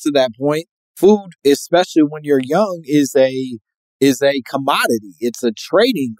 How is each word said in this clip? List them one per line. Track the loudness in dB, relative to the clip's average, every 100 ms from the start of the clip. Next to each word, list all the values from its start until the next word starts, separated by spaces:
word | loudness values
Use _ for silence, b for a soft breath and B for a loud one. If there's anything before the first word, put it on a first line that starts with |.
to | 0
that | 0 0 -2
point, | -4 -4 -6 _ _ 0
food, | 4 4 0 -4
especially | 0 0 2 0 2 0 0
when | -2
you're | 0 0
young, | 0 -2 -2 -4
is | -2 0 2 2
a, | 2 0 -8 -12 _ _ _ _
is | 0 2
a | 0 -2 -4
commodity. | -6 -2 -2 0 -2 -6 -8
It's | -8 -4
a | -6
trading. | -6 -2 0 2 0 -6